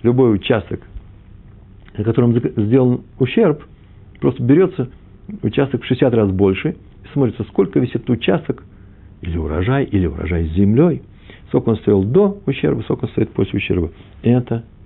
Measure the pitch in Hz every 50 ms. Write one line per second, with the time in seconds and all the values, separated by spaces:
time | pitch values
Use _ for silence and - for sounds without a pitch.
0 | - 117 120 127 131 120 110 98 - - 127 110 - - - - - - - -
1 | - - - - - - - - - - - - - - - - - - - -
2 | 107 113 110 - 120 117 117 120 120 - - - 107 104 117 135 127 123 123 127
3 | - - - - 131 120 - 226 226 175 147 - - - - - - - - -
4 | - - - - - 135 127 - 123 120 139 170 190 185 - - 127 123 - -
5 | - - - - - - - - - 123 - - 139 135 - 123 - - 131 -
6 | 147 131 117 113 107 98 92 92 101 95 98 98 - 156 - - - - - -
7 | - - - 147 135 117 - - 107 - - - 196 175 - 151 127 123 - 117
8 | - - 123 110 - - 190 160 - - 135 - - - - - - - - -
9 | - - - - - 85 82 85 80 76 78 78 92 107 131 139 131 - - 101
10 | 90 80 73 - 82 85 87 85 82 78 80 90 101 98 110 123 165 180 139 127
11 | - - - - - - - - - - - 135 127 117 110 101 - - 104 98
12 | 95 101 127 185 208 202 196 202 - - 135 - - 156 139 120 107 - - -
13 | - 117 - - 120 - - - 104 - - 107 - - 92 92 85 78 - -
14 | - - - - - 117 120 127 120 - 120 113 113 - - - -